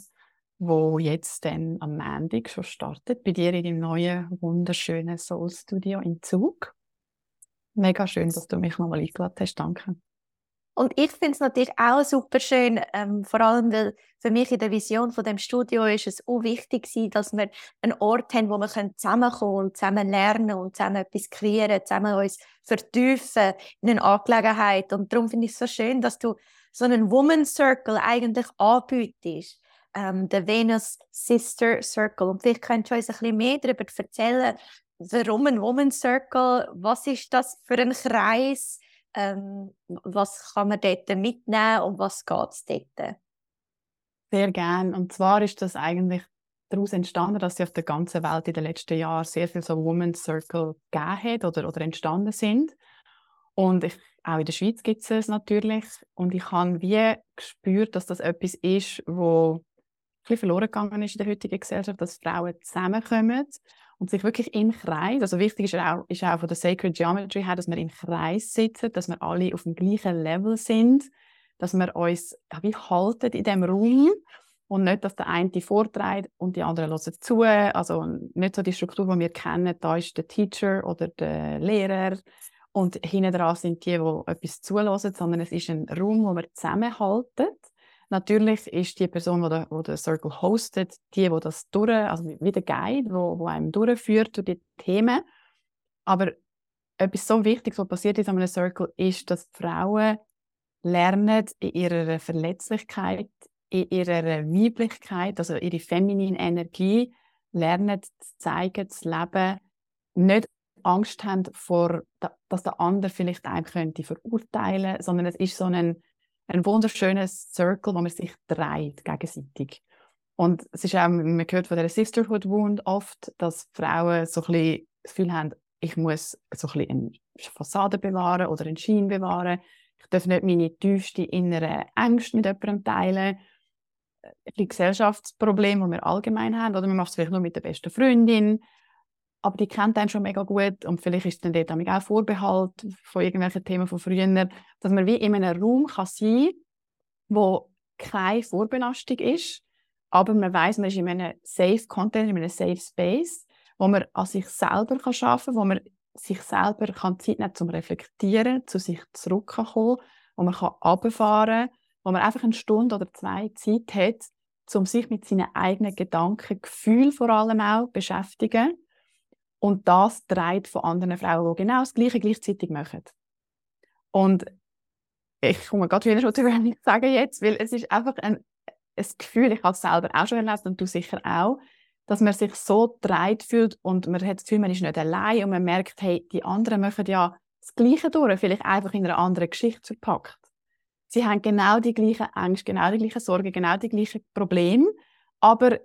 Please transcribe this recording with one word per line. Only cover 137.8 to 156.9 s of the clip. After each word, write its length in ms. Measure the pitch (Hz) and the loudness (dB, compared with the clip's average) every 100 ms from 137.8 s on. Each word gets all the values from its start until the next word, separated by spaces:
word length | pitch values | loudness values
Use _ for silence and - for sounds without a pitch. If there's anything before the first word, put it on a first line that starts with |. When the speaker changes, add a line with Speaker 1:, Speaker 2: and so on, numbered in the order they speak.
| 175 | -6
Speaker 1:
Freundin. 720 | - 262 240 226 226 208 220 - _ _ _ _ _ _ _ | 2 4 6 6 6 4 2 -4 _ _ _ _ _ _ _
Aber 160 | 202 190 | -4 -2
die 120 | 202 | -4
kennt 280 | - 208 220 | 0 0 2
einen 100 | 208 | 0
schon 140 | 208 | -2
mega 200 | 202 196 | -4 -4
gut 420 | 196 202 196 196 | -2 0 0 -2
und 160 | - 170 | -6 -4
vielleicht 260 | - 175 180 | -2 -2 -2
ist 180 | - | -4
dann 80 | 180 | -2
dort 180 | 170 165 | 0 0
auch 320 | 160 175 190 | -2 -2 -2
Vorbehalt 840 | 196 208 214 202 196 190 185 - 214 190 | 0 0 0 0 0 0 0 -4 -16 -16
von 180 | - 190 | -8 -2
irgendwelchen 400 | 180 190 180 185 | 0 0 -2 -4
Themen 240 | 185 185 185 | -4 -4 -2
von 140 | 175 | -4
früher, 260 | - 185 190 185 185 - - _ | -2 0 2 4 2 -4 -20 _
dass 120 | 196 | 0
man 140 | 196 185 | 2 2
wie 80 | |
in 180 | 233 214 | 2 2
einem 300 | 208 185 170 | 2 0 0
Raum 240 | 208 254 294 | 2 2 2
kann 200 | - 185 | -2 -6
sein, 440 | - 214 233 302 370 _ _ _ _ _ _ - | -2 2 4 2 0 _ _ _ _ _ _ -2
wo 420 | 208 196 190 - _ _ - | 2 4 2 -4 _ _ -20
keine 440 | - 208 190 220 | -10 -4 0 0
Vorbelastung 760 | 233 180 214 262 247 262 - 247 | -2 -2 -2 -2 -4 -6 -6 -2
ist, 440 | - 320 - - _ _ _ _ _ | 0 0 -4 -12 _ _ _ _ _
aber 240 | 180 196 | 4 6
man 180 | 214 190 | 4 2
weiss, 260 | 180 170 214 | 2 2 2
man 100 | 196 | -2
ist 80 | 196 | 0
in 120 | 175 | -2
einem 260 | 180 180 - | -2 -6 -10
Safe 420 | - - 180 220 - | -8 2 4 2 0
Container, 440 | - 202 220 220 | -4 -2 0 0
in 60 | 190 | 0
einem 120 | 165 | -2
Safe 280 | - 180 180 | -2 -2 -2
Space, 680 | - - 180 233 339 - - _ _ - | -6 -2 0 0 -2 -8 -18 _ _ -2
wo 80 | 190 | 2
man 200 | 202 - | 2 0
an 140 | - 190 | -4 -4
sich 220 | 196 185 | -4 -8
selber 500 | - - - 220 262 | -4 -2 0 0 -2
kann 160 | 262 240 | -2 -2
arbeiten 240 | 240 247 | 2 2
kann, 100 | - | 0
wo 100 | 240 | 0
man 160 | 196 196 - _ _ | 0 0 -4 _ _
sich 280 | - - 190 | -14 -8 -8
selber 460 | - 196 185 214 | -4 0 0 0
kann 320 | 208 | -4